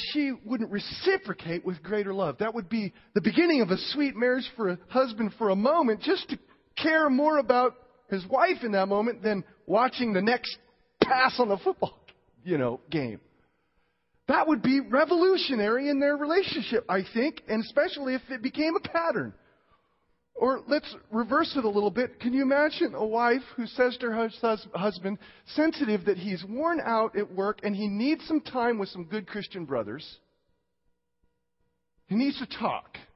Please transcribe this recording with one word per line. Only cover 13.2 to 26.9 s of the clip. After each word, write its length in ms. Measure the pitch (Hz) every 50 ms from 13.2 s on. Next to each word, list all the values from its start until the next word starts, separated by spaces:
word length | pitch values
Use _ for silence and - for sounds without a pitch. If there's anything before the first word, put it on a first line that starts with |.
| - _ _ _ _ _ _ _ _ _ _ _ _ _ _ _ _ _ _ _ _ -
That 180 | 269 349 -
would 160 | 320 302 226
be 180 | - 247 269 277
revolutionary 1080 | 262 202 226 269 320 311 349 339 359 381 381 339 - - 269 220 202 208 226 254 277 285
in 100 | 285 269
their 180 | 285 285 294
relationship, 680 | 285 294 294 330 403 381 - - 302 202 - 240 214 - -
I 140 | 180 196
think, 400 | 185 - - 226 247 320 330 - - -
and 160 | 214 220 220
especially 500 | - - 285 302 370 - 294 277 254 254
if 80 | 254 - -
it 120 | 262 247
became 340 | 214 262 - 277 311 320 330
a 40 | 392
pattern. 540 | - - - 339 330 330 - - 262 104 98 - _ _ _ _ _ _ _ _ _ _ _ _ _ _ _ _ _ _ _
Or 260 | 480 - 254 262 - -
let's 260 | 240 285 302 - - 214 180 - _
reverse 420 | 214 226 233 196 254 302 330 - -
it 80 | 285 226
a 40 | 214
little 240 | 202 208 208 208
bit. 260 | 170 233 254 233 - -
Can 140 | - 247
you 100 | 240 269
imagine 520 | 277 262 277 285 294 311 302 - 339 - -
a 100 | 143 214
wife 380 | 220 220 233 240 240 240 269 254 - -
who 120 | - 233
says 300 | - - - 254 247 240 247
to 80 | 254 233
her 180 | 214 226 226 226
hus-, 380 | - - - 226 220 208 - - -
husband, 440 | 180 185 208 185 180 180 196 208 - - - - - _ - -
sensitive 520 | 294 302 330 320 - 294 214 208 196 160
that 100 | 202 190 180
he's 260 | 175 208 190 170 180
worn 360 | 190 220 254 311 339 339 302 -
out 320 | -